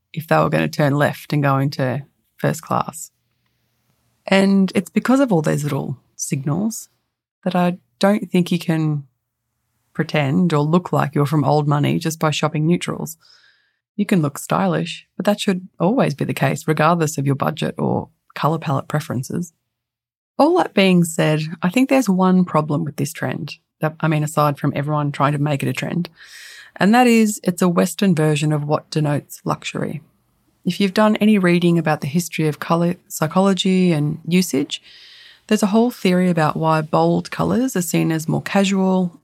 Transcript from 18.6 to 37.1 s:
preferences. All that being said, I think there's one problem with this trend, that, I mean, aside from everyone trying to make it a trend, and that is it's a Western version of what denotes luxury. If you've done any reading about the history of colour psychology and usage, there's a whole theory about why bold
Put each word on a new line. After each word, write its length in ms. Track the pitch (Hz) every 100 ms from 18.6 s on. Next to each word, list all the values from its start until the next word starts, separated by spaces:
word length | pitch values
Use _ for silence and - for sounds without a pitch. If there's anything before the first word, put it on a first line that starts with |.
| 160 135 -
preferences. 640 | 151 - 120 135 - 175 _ _ _ _ _ _ _ _ -
All 220 | 285 359
that 160 | -
being 300 | - 190 180
said, 380 | 170 - 156 156 156 180
I 60 | 180
think 200 | 254 269
there's 200 | 269 254
one 360 | 185 185 185
problem 380 | 180 156 156 147
with 140 | 156 -
this 160 | 143
trend, 400 | - 131 - 151 - _ -
that, 160 | 156 160
I 80 | 160
mean, 160 | 156
aside 340 | 151 - 147 143
from 140 | 147
everyone 380 | - 143 151 143
trying 180 | 139 143
to 80 | 147
make 240 | 147 143
it 60 | 135
a 40 |
trend, 360 | 127 - 170 175 - - - - - -
and 180 | - 185
that 140 | 233 247
is 340 | 226 220 -
it's 180 | - 175
a 60 | 185
Western 480 | 170 190 - 202 160
version 360 | 156 147 151
of 120 | 151
what 260 | 147 151 -
denotes 500 | 160 151 147 - -
luxury. 580 | - - - - - 147 - _ _ _ _ _
If 160 | - 175
you've 120 | 196
done 220 | 196 214 214
any 200 | 214 208
reading 400 | 180 175 175 170
about 220 | 156 151
the 80 | 143
history 400 | 165 170 - 156
of 100 | 147
colour 380 | - 170 170 180 -
psychology 880 | - 156 185 196 185 190 185 180
and 260 | 156 147 160 -
usage, 560 | 180 185 262 311 - - - - - - - -
there's 160 | 214
a 60 | 202
whole 240 | 220 240
theory 380 | - 190 180 180
about 260 | 165 151 -
why 240 | 160 156
bold 500 | 156 165 165